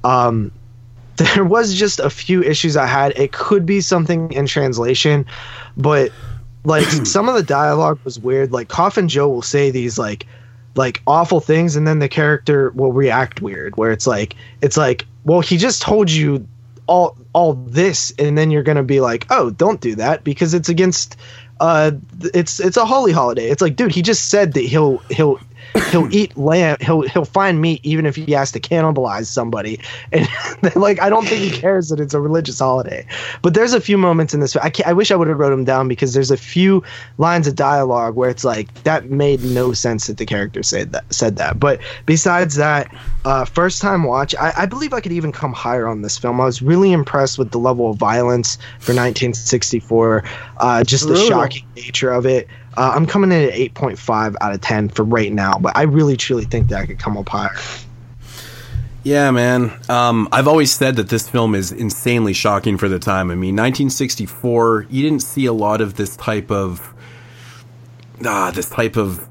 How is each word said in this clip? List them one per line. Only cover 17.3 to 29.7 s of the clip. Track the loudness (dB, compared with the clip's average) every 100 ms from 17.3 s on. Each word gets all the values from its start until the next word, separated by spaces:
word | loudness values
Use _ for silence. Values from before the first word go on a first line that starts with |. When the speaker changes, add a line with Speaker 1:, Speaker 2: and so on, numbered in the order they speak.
Speaker 1:
all | 2 2
this, | 0 -2 0 2 0 -6 -2
and | 0 2
then | 2
you're | 2
gonna | 2 0
be | 2 2
like, | 2 -2 0
"Oh, | 0 0
don't | 2 0 2
do | -4 -2
that | -2 0
because | -2 -2 0
it's | 0 0
against, | 2 2 0 -6 -12 -20 -20 -20 -2
uh, | 2 4 2 0 -12 -10
th-, | -2
it's, | -2 -2 -2
it's | 0 2
a | 2
holy | 2 4
holiday." | 2 2 0 -2
It's | 0
like, | 0 2
dude, | 0
he | 2
just | 0 0 2
said | 2 2
that | 0
he'll, | 0 2 2 2 -4
he'll, | 2 2 2 -6 -20 -4 -2 2
he'll | 0 2
<clears throat> |
eat | 2 0 -2
lamb, | 2 4 2 0
he'll, | 2 0
he'll | 2 -2
find | 0 0 2 2
meat | 0 0
even | -2 0 0
if | -2
he | 0
has | 0 0
to | -4
cannibalize | -2 2 2 0 -2 -4 -4
somebody. | -4 -4 -6 -6